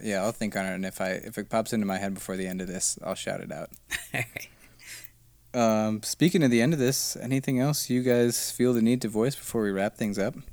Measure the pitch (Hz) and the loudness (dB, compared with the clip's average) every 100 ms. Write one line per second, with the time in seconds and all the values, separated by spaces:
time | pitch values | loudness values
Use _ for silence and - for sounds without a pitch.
0 | 107 98 101 113 107 101 95 95 95 - | -2 -2 -2 -2 -4 -2 -4 -4 -6 -4
1 | 95 92 - 110 104 113 110 113 101 95 | -4 -4 -6 -10 -2 -2 0 0 0 -2
2 | 98 95 - 95 95 92 95 92 - - | -4 -6 -6 -6 -4 -6 -6 -4 -4 -4
3 | - 95 - 95 90 76 85 - - - | -6 -6 -6 -6 -8 -10 -12 -16 -10 -10
4 | - 131 117 - - - - - - - | -6 -6 -6 -10 -14 -18 -20 -20 -18 -18
5 | - _ _ _ _ 123 117 110 110 107 | -18 _ _ _ _ 2 4 4 2 -2
6 | - - 160 185 139 117 117 160 127 135 | -4 2 4 6 6 6 4 4 2 2
7 | - - 120 131 131 127 135 143 - 123 | -2 -6 -2 -2 0 2 2 0 0 0
8 | 127 120 120 120 - - 123 120 113 123 | 4 4 4 2 -4 2 2 4 4 4
9 | 113 107 120 - - 117 104 98 101 - | 0 0 0 -2 -4 -2 0 0 -2 -2
10 | 110 98 101 151 - | -2 0 -2 -4 -12